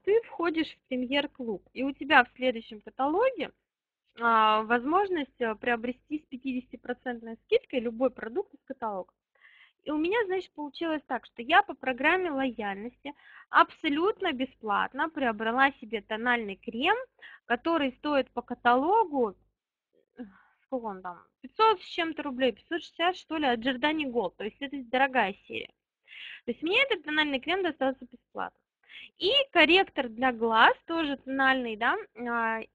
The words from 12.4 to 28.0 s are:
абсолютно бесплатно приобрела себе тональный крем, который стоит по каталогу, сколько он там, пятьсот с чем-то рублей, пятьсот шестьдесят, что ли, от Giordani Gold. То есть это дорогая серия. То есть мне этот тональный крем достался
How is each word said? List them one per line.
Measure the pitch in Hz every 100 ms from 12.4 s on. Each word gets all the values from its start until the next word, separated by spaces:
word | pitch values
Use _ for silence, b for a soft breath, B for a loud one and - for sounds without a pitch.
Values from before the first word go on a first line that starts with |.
| 269 220 208 196 233 - 285 294 B B -
абсолютно | - 330 - 311 285 370 415 381
бесплатно | 254 254 _ 220 196 190 262 320
приобрела | - 254 208 220 247 269
себе | 262 214 220
тональный | - 214 240 240 208 190
крем, | - 226 277 453 523 _ B B -
который | 240 330 330 269
стоит | - 294 285 262
по | -
каталогу, | - 240 240 247 302 440 381 285 226 185 _ _ _ _ _ _ _ - 214 196 B B _
сколько | 262 226
он | 185
там, | 185 175 _ _
пятьсот | 254 - 440 381
с | -
чем-то | - 330 311
рублей, | 294 247 262
пятьсот | 233 - 330
шестьдесят, | - - 339 370
что | - 320
ли, | 294
от | 240
Giordani | 240 254 294 311 277
Gold. | 240 185 -
То |
есть | 202 -
это | 277 285
дорогая | 240 254 269 254 196 202 -
серия. | 110 - _ _ _ B B B B -
То |
есть | 233
мне | 311 440
этот | 539 392
тональный | 294 302 302 269
крем | 285 370
достался | 359 - 262 262